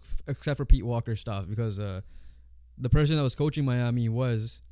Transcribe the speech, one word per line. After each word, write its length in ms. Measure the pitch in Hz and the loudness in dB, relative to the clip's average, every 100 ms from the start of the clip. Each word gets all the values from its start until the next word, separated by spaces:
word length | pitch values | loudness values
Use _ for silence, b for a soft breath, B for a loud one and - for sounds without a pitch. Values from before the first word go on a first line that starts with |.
| - - - | -2 -4 -4
except 300 | 131 - 139 | -6 -4 -4
for 80 | |
Pete 200 | 139 135 113 | 6 6 6
Walker 280 | 117 117 | -4 -4
stuff, 320 | 110 - 98 90 | -6 -6 -8 -6
because, 320 | 107 113 98 | -4 -4 -4
uh, 220 | 104 92 - b b b b - - - | -6 -8 -10 b b b b -20 -20 -8
the 100 | 127 | 2
person 280 | 151 151 156 | 4 4 2
that 60 | |
was 120 | 135 | 0
coaching 320 | - 147 151 135 | 0 -2 0 0
Miami 420 | 123 120 120 117 | 0 0 0 0
was 540 | 113 127 113 113 - - | 0 0 -2 -4 -10 -16